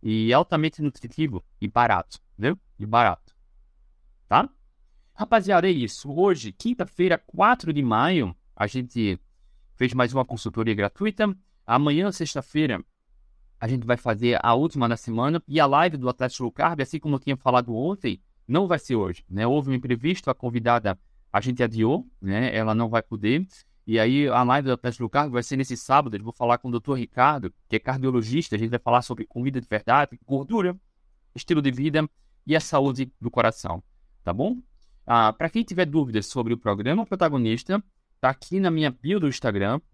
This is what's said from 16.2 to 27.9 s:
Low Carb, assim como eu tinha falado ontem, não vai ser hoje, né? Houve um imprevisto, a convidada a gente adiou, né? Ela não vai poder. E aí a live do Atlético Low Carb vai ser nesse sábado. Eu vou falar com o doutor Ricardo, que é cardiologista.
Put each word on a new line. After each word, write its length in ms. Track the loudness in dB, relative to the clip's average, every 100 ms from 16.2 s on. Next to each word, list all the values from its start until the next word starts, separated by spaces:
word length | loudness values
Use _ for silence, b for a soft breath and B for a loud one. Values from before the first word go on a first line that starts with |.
| -4 -4
Low 80 | -8
Carb, 260 | -2 -2 0
assim 200 | -6 -4
como 160 | -2 -2
eu 40 |
tinha 160 | -2 -4
falado 400 | 2 0 0 -4
ontem, 460 | -4 -4 -4 -6 _ _ _
não 180 | 0 0
vai 140 | -2
ser 160 | 0 -2
hoje, 300 | -2 -6 -10
né? 160 | -4 0
Houve 260 | 0 0
um 20 |
imprevisto, 560 | -4 -2 -2 -2 -4 -2
a 60 | -4
convidada 640 | -2 -2 2 2 0 -6 _ _ _
a 80 | -4
gente 200 | -2 0
adiou, 460 | 0 2 2 0 -4 -10
né? 340 | -4 -2 0 -2
Ela 180 | 0
não 140 | 0 0
vai 140 | -2
poder. 440 | -2 -4 0 0 -2 -12 _ _ -2
E 140 | 2
aí 280 | 2 2 2
a 140 | 2
live 260 | 2 2 0
do 60 |
Atlético 300 | -2 -4 -6
Low 60 | -2
Carb 240 | 0 0
vai 100 | -2
ser 140 | -4 -4
nesse 180 | -4 -6
sábado. 400 | 2 2 2 -6
Eu 80 |
vou 80 | -10
falar 260 | -4 0 0
com 120 | 0
o 20 |
doutor 220 | -6 -2
Ricardo, 600 | -4 -4 2 2 2 -6 -12 _
que 80 | -4
é 40 |
cardiologista. 760 | -2